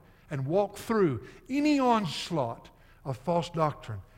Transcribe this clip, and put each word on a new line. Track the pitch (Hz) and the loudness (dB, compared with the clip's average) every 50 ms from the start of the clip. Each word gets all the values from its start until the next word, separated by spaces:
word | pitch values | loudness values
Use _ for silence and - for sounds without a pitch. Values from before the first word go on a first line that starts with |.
| - - - - - - | -20 -20 -20 -20 -14 -8
and | 156 135 131 | -6 -6 -4
walk | 135 165 196 208 196 - - | 0 2 2 2 0 -2 -12
through | - - 233 220 196 160 131 110 - - - - - - | -4 -2 2 4 4 4 2 0 -6 -12 -20 -20 -12 -4
any | 254 285 294 302 294 277 | -2 0 2 4 4 4
onslaught | 262 247 233 220 208 160 135 - - - 175 156 131 117 120 - - - - - - - - - - | 4 4 4 4 2 -2 -4 -6 -6 -4 -2 0 0 -2 -4 -8 -14 -20 -20 -20 -20 -20 -20 -14 -8
of | 147 131 - | -6 -6 -6
false | - - 170 175 165 - | -2 0 0 0 0 -2
doctrine | - 170 160 151 - - - - 107 98 - - - | -2 0 0 0 0 -4 -10 -10 -10 -10 -10 -16 -20